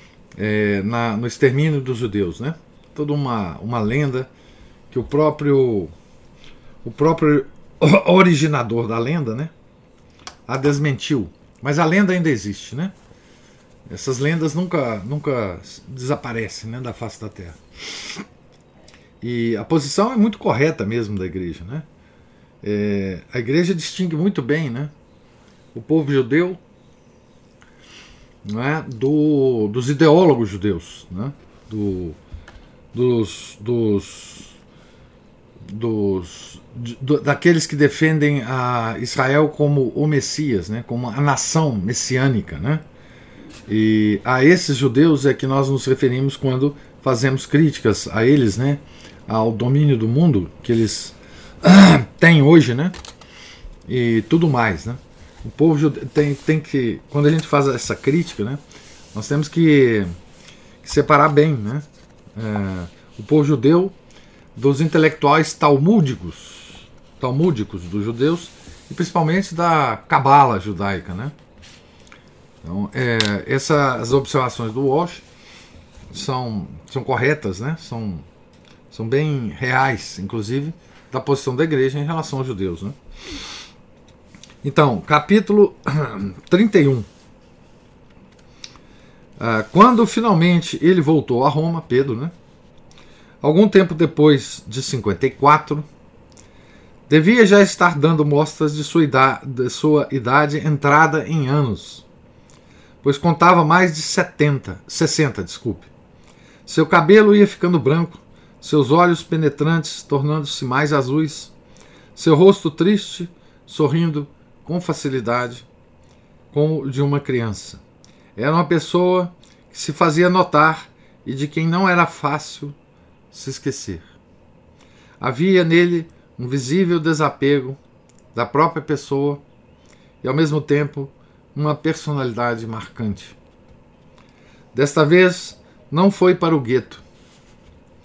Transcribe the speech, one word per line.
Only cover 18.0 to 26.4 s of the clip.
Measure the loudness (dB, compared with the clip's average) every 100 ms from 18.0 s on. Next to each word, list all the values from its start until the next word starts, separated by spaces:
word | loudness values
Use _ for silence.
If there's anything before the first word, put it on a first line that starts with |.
| -14 -16 -16 _ _ _ _ _ -20 -20 _ _
E | -8 -4 -2 -4
a |
posição | -2 -2 -2 -2 -2
é | 0
muito | 0 0
correta | -2 0 0 -2 -4
mesmo | -4 -4 -6
da | -8
igreja, | -8 -10 -10
né? | -12 -14 -14 _ _ _ _ _ _ _
É, | -6 -4 -2 -4 -6 -8 -10
a | -8
igreja | -2 0 0
distingue | -2 -6 -6 -6 -2
muito | -2 -2
bem, | -2 -4 -4
né, | -8 -10 -14 _ _ _ _ _ _ _
o | -14
povo | -2 0 0
judeu, | 0 2 0